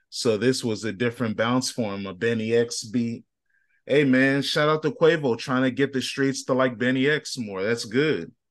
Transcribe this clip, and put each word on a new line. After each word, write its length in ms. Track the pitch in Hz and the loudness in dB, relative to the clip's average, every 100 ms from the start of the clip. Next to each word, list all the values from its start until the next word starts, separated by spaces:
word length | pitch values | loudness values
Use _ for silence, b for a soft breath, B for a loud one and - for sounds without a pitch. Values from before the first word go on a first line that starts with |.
| _ | _
So 280 | - 123 107 | -4 0 2
this 260 | 120 131 | 2 0
was 220 | 120 104 107 | -2 -4 -4
a 80 | |
different 420 | 95 120 - 113 101 | -2 -4 -2 -4 0
bounce 340 | 113 127 127 | 2 2 0
for 240 | - 107 | -4 -6
him, 120 | 98 98 | -4 -8
a 80 | |
Benny 400 | 90 117 113 110 | -4 -2 -2 0
X 320 | 117 117 - 113 | 2 0 -4 -4
beat. 400 | 123 117 117 - _ _ _ _ _ - | -4 -2 -6 -14 _ _ _ _ _ 0
Hey, 200 | 139 143 | 2 4
man, 360 | 127 135 139 | 4 4 2
shout 280 | 135 160 151 | 0 0 2
out 120 | 156 | 2
to 80 | 156 | -2
Quavo 460 | - 165 165 143 113 | 2 4 4 0 -2
trying 260 | - 127 | -2 0
to 80 | 131 | 0
get 200 | 117 139 | 0 -2
the 100 | 135 | -2
streets 440 | 123 - 135 131 - | -6 -2 -2 -2 -2
to 80 | |
like 240 | 127 131 110 | 0 0 0
Benny 300 | 123 131 139 | -2 2 2
X 300 | 151 - 131 | 0 -4 -10
more. 240 | 107 95 | -8 -4
That's 240 | 101 117 117 | -2 -2 -2
good. 460 | 120 151 98 82 _ _ | 0 0 0 -6 _ _